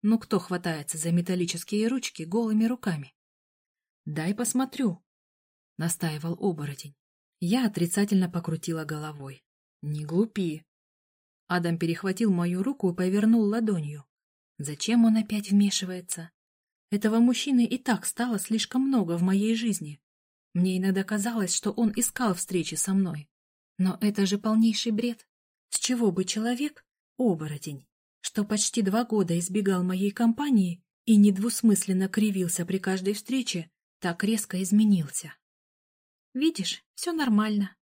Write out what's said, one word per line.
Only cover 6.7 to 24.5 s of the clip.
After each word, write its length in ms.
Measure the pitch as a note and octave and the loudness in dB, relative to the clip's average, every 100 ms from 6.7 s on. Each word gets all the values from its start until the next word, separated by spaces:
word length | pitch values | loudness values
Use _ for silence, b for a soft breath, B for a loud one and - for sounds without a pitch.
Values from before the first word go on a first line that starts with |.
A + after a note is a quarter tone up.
| C#3 D3 _ _ _ _ _ | -10 -16 _ _ _ _ _
Я 260 | F3 A#3+ A#3 | 0 2 0
отрицательно 640 | G3 E3+ G3+ G3+ F#3+ F3+ | 0 -2 0 2 2 2
покрутила 560 | F3+ E3+ D#3+ - D#3+ | -2 -4 -6 -4 -6
головой. 600 | D#3 D#3 D3+ D3 C3+ C3 _ _ _ _ | -6 -8 -10 -12 -16 -18 _ _ _ _
«Не 220 | D3 D3+ | -8 -6
глупи», 600 | D3+ E3+ A3 G#3 F3 D#3 _ _ _ _ _ _ _ _ _ | -2 0 0 0 -4 -4 _ _ _ _ _ _ _ _ _
Адам 300 | F3+ E3+ E3+ | -2 0 0
перехватил 540 | E3 E3 F#3+ F#3 A3+ | -2 -2 -4 0 2
мою 300 | F3+ F3 F3+ | 2 0 -2
руку 280 | G3 C#4 F#3 | -4 -2 -2
и 40 | |
повернул 480 | F3 F3+ G3+ A3 A#3 | 0 0 2 4 4
ладонью. 640 | G#3 A3 A3 F3+ D3 D3 - _ _ _ _ _ | 2 0 0 -2 -4 -10 -18 _ _ _ _ _
Зачем 460 | C#3+ D3 - A#3+ | -10 -8 0 4
он 120 | A3+ A3 | 6 4
опять 340 | G#3+ G#3 G3+ | 2 -4 2
вмешивается? 800 | G3+ G3+ - F#3 F#3 F3+ - E3 _ _ _ _ _ _ | 4 4 2 -6 -10 -10 -12 -12 _ _ _ _ _ _
Этого 280 | G3+ G#3+ A3+ | 0 2 4
мужчины 460 | A#3+ A#3+ - B3+ | 4 4 2 2
и 140 | A#3 B3+ | 2 0
так 280 | - G3+ - | -2 -2 -2
стало 320 | - B3 G#3 | -4 -4 -2
слишком 440 | - A3 - B3+ | -2 -2 0 0
много 340 | C4+ C4 E3+ E3+ | 2 2 2 0
в 60 | |
моей 320 | F#3 F#3+ G#3+ | 2 2 2
жизни. 460 | A3+ A#3 G3 D3 D3 _ _ _ _ _ | 0 0 -4 -6 -14 _ _ _ _ _
Мне 240 | F3 F#3 F#3 | 0 0 2
иногда 260 | F#3+ F#3+ | 0 0
казалось, 500 | G3 G#3+ G#3 A#3 F#3+ | -2 -2 -2 -2 -2
что 160 | - G3+ | -2 -2
он 200 | G3 A3+ | 0 0
искал 380 | G#3+ A#3+ - A#3+ | 0 -4 -2 -2
встречи 440 | F3 - F3+ D#3+ D#3+ | -2 -2 -4 -2 -4
со 180 | - | 0
мной. 340 | F#3+ F#3 D3+ D3 _ _ _ _ - | 0 0 -4 -12 _ _ _ _ -2
Но 220 | F#3 F3+ | -2 2
это 240 | G#3 G3+ | -2 2
же 140 | G3 G3+ | 0 0
полнейший 540 | G#3+ | 0